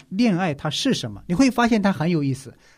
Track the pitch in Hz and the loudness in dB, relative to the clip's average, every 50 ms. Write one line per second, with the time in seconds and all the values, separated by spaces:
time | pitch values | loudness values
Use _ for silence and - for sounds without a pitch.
0 | - _ 185 190 247 233 180 165 190 170 143 - - 156 - - - 269 - - | -12 _ -2 0 2 2 2 2 0 -2 -4 -4 -4 -4 -4 -2 -2 0 -2 -2
1 | - 113 104 - - - 175 170 269 262 220 - 240 226 240 214 190 202 190 - | -4 -8 -10 -12 -6 -2 0 2 2 2 4 2 2 2 2 2 2 2 0 0
2 | 151 175 180 156 143 135 131 131 - 120 - - _ _ _ | 0 0 0 2 0 0 -2 -4 -6 -12 -20 -20 _ _ _